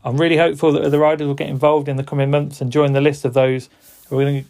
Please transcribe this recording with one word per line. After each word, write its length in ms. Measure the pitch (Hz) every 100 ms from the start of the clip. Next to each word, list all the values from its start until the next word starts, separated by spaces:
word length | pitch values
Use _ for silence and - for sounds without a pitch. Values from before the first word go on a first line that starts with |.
I'm 140 | 131 131
really 180 | 165 160
hopeful 340 | 165 - 160
that 140 | 147
other 160 | 151 147
riders 260 | 151 156 147
will 80 |
get 140 | 139 147
involved 400 | 135 147 151 139
in 80 | 135
the 80 |
coming 260 | 139 143 139
months 300 | 147 147 -
and 100 | 127
join 220 | 143 143
the 80 | 139
list 240 | 143 143
of 100 | 135
those 340 | 127 131 131 127 _ _ - -
who 120 | 135
are 40 |
gonna, 200 | 139 139 135